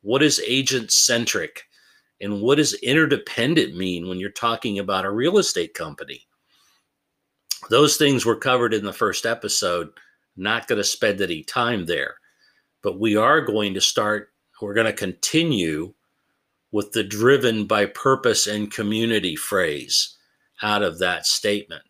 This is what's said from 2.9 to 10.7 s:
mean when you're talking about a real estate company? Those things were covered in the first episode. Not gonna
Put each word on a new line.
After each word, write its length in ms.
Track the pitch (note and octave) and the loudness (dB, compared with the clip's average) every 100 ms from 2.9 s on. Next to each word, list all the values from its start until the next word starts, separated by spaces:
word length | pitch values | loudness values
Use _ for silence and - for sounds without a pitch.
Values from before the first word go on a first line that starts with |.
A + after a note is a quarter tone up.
| D3 D3+ C3+ - - A#2+ E3 F2+ E2 | 2 4 2 -2 -2 2 2 0 -2
mean 320 | F#2+ F2 F2+ | -4 -4 -6
when 100 | F#2 | -8
you're 120 | G2 | -8
talking 500 | - A#2 A2+ A#2+ G2+ | -4 -2 -2 -4 -4
about 240 | F#2+ F#2+ | -2 -2
a 80 | F#2+ | -2
real 280 | G#2 C#3+ G3+ | -2 2 2
estate 340 | F3+ F#2 E2 | 2 -2 -4
company? 520 | - D#2+ D2 - - _ _ _ _ _ _ _ _ _ _ _ _ _ - - | -6 -10 -10 -14 -16 _ _ _ _ _ _ _ _ _ _ _ _ _ -12 2
Those 280 | A#2 D3+ - | 4 6 4
things 280 | C#3+ C3 A2+ | 4 4 2
were 120 | A2 | 0
covered 360 | C3+ B2+ A#2+ | 2 2 2
in 120 | G#2+ G2+ | 0 -4
the 80 | |
first 320 | F#2 G#2+ - A2+ | -2 -2 -2 -4
episode. 640 | A#2 G#2 - F#2 F2 D#2 - _ _ _ - | -4 -2 -2 0 -2 -4 -14 _ _ _ -8
Not 320 | G2 A2+ | -4 -4
gonna 160 | - | -2